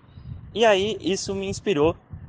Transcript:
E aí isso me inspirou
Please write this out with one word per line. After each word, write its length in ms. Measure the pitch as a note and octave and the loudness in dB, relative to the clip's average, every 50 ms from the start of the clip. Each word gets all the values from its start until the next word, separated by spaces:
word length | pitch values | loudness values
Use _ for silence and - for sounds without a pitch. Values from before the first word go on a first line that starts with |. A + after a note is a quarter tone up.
| _ - - - - - - - - - | _ -20 -20 -20 -16 -16 -16 -16 -16 -8
E 140 | - G3 A#3 | -2 2 4
aí 320 | A3 G3+ F#3 G3 A3 G#3+ - | 4 4 4 2 0 -4 -4
isso 340 | - D#3+ G3 - - - G3 | -2 -2 -2 -2 -4 -6 -6
me 140 | G3 G3 G3 | -6 -6 -6
inspirou 480 | G3+ - - G#3+ F#3 C#3+ D3 E3 F3 - _ - - - - | -8 -6 -2 -2 2 2 2 2 0 -2 _ -20 -20 -18 -14